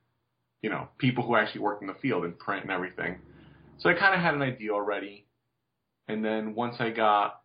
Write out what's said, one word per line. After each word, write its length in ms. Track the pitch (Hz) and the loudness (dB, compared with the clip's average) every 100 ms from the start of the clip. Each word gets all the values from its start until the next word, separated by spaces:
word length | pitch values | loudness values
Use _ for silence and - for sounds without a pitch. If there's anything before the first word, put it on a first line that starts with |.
| _ _ _ _ _ _ | _ _ _ _ _ _
you 80 | 107 | -4
know, 180 | 82 - - | -4 -6 0
people 280 | 131 123 117 | 0 2 2
who 100 | 110 | 2
actually 260 | 104 107 | 2 -2
worked 200 | 101 104 | -4 -4
in 60 | 98 | -8
the 80 | 92 | -4
field 280 | 131 92 | -2 0
and 160 | 87 87 | -2 -6
print 240 | - 98 | -6 -6
and 80 | 90 | -4
everything. 480 | 92 92 - 87 92 - - - - - - | -4 -4 -6 -6 -8 -14 -20 -20 -20 -20 0
So 100 | 175 | 2
I 40 | |
kinda 240 | 175 196 180 | 4 4 4
had 180 | 170 143 | 2 2
an 60 | |
idea 300 | 135 113 107 | 0 -2 -2
already. 520 | 104 104 101 101 101 _ _ _ _ _ _ _ _ - | -2 0 -4 -6 -12 _ _ _ _ _ _ _ _ -6
And 140 | 107 | -2
then 300 | 107 110 107 | 0 0 -2
once 220 | 107 120 123 | -4 -4 -2
I 80 | 117 | -4
got 500 | 110 107 104 101 - | 2 4 4 2 -4